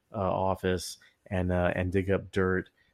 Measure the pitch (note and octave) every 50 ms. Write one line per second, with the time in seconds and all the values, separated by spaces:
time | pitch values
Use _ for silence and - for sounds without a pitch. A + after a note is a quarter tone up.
0 | _ _ - G#2 F#2+ F2+ F2+ F#2+ F#2+ F#2+ F#2 - - F#2 F#2 F2 - - - -
1 | - - _ _ - - G2+ F#2 F2+ F2+ F2+ F2 F2 - - F#2 F#2 F2+ F#2 G2
2 | F#2 F#2+ F#2+ F2+ F#2+ F#2 - G2 F#2 F#2 F#2 F#2 - - _ _ _ _